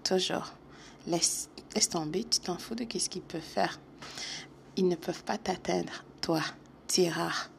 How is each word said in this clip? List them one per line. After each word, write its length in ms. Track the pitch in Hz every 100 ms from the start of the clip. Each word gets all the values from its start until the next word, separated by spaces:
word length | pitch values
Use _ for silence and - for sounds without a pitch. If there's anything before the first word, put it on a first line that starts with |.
Toujours. 500 | - 185 185 - - - - - - - -
Laisse, 420 | 170 - - - - - 214
laisse 140 | -
tomber, 340 | 175 151 175
tu 160 | 226 -
t'en 180 | - 175
fous 180 | - 113
de 100 | 117 185
ce 120 | -
qu'ils 120 | 185
peuvent 200 | - 165
faire. 380 | - - 185 - - - - - - - - - - -
Ils 100 | 185
ne 80 | 175
peuvent 280 | - 165
pas 140 | - 214
t'atteindre, 680 | - 190 - 185 170 - - -
toi. 200 | - 160 151 - - - -
Tu 140 | -
es 80 | 175
rare. 400 | 160 170 - -